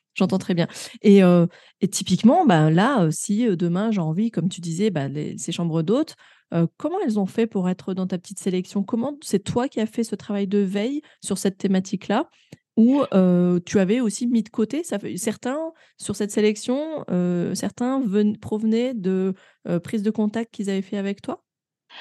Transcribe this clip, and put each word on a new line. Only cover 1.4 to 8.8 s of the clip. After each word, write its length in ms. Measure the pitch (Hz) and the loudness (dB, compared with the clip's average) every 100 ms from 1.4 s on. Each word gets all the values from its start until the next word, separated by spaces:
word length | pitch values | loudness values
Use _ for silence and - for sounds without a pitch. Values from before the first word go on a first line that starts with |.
| 170 - - - | 4 -2 -20 -6
et 60 | 196 | -4
typiquement, 580 | - 196 185 220 349 302 | -4 -2 4 6 6 6
bah, 240 | 160 156 | 6 6
là, 360 | 165 233 262 160 | 4 4 2 2
euh, 40 | |
si, 380 | - - 208 240 | 0 -4 0 0
euh, 80 | 165 | 0
demain, 340 | 170 180 226 | 0 0 -2
j'ai 120 | 202 | -2
envie, 280 | 156 165 233 | -2 -2 -2
comme 200 | 175 170 | -2 -4
tu 120 | 175 | -4
disais, 300 | 170 165 214 | -8 -2 -2
bah, 160 | 160 139 | -2 -6
les, 280 | 147 151 - | -6 -8 -10
ces 120 | - | -10
chambres 300 | 175 170 160 | -4 -2 -2
d'hôtes, 320 | 165 254 311 - _ _ - | 0 0 -2 -8 _ _ -6
euh, 140 | 170 165 _ | 0 0 _
comment 200 | 302 370 | -6 -4
elles 160 | 320 208 | -2 -2
ont 60 | 190 | -2
fait 220 | - 226 | -2 -2
pour 220 | 202 180 | -2 -4
être 260 | 185 - 185 | -4 -6 -6
dans 100 | 185 | -4
ta 140 | 180 | -6
petite 180 | - 196 | -10 -8
sélection ? 460 | 196 185 180 202 | -4 -4 -4 -6